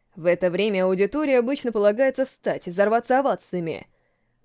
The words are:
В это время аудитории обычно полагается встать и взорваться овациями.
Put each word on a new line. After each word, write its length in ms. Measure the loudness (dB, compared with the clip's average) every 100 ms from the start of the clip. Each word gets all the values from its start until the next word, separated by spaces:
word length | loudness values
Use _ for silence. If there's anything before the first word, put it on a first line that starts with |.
| _ -4
В 100 | 0
это 240 | 2 0
время 340 | 0 0 0 0
аудитории 480 | 2 0 0 2
обычно 380 | 2 2 -2 -2
полагается 540 | 2 2 4 0 0 -4
встать 420 | -4 -6 -6 -6
и 20 |
взорваться 500 | 0 2 2 2 2
овациями. 680 | 2 -2 -4 -6 -6 -8 -12 _ _ _ _ _